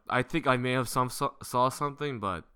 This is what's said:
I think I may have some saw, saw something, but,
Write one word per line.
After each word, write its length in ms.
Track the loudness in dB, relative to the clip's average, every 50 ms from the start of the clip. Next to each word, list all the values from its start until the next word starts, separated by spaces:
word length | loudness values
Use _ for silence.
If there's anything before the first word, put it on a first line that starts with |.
| _ -2
I 140 | 0 0
think 240 | 0 0 -2 0 2
I 100 | 4 2
may 160 | 4 2 0
have 160 | 0 0 0 0
some 220 | 0 0 0 0
saw, 200 | 0 -2 -4 -4 -4 -8
saw 260 | -8 -2 2 2 2 2
something, 500 | 2 0 -4 -4 -4 -4 -6 -6 -4 -4
but, 240 | -4 -4 -4 -4 -8 -12 _